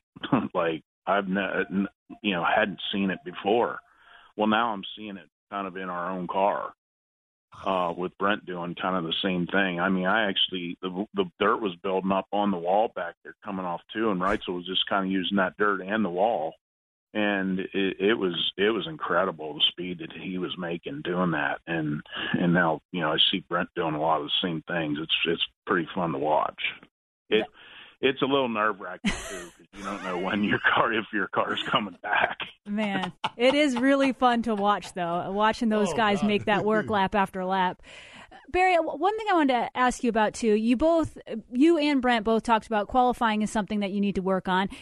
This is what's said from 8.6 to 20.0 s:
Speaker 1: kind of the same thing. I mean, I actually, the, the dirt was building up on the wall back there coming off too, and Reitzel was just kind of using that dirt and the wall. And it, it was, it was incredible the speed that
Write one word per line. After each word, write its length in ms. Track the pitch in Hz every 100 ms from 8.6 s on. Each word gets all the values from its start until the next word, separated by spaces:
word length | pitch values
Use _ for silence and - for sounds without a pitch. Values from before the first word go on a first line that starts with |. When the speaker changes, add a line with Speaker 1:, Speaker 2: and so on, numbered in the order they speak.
| 85 85
Speaker 1:
kind 160 | 95 92
of 80 |
the 120 | 82 -
same 240 | 98 90 85
thing. 320 | 95 95 87
I 100 | 92
mean, 160 | 95 92
I 240 | 107 104
actually, 480 | 95 - 92 87 87
the, 240 | 92 90 110
the 120 | 98 90 -
dirt 180 | 104 117
was 140 | 107 85
building 300 | 98 92 92
up 160 | 95 -
on 200 | 101 101
the 60 | 90
wall 340 | 85 101 113 -
back 200 | 87 -
there 120 | - -
coming 220 | - 95 92
off 160 | 85 -
too, 180 | 110 113
and 100 | 92
Reitzel 340 | 92 107 - 90
was 100 | 87
just 180 | 92 -
kind 180 | 104 95
of 60 |
using 260 | 95 87 98
that 200 | 92 -
dirt 240 | 104 95
and 220 | 92 110 95
the 40 |
wall. 440 | 90 107 107 80 - _ _ _ _ _
And 480 | 110 104 101 95 92
it, 380 | 90 98 95 -
it 140 | 98
was, 220 | 117 92 85 - -
it 140 | 101
was 160 | 110 80
incredible 680 | 151 - - 95 82 78 76
the 80 | -
speed 260 | - 90
that 120 | 85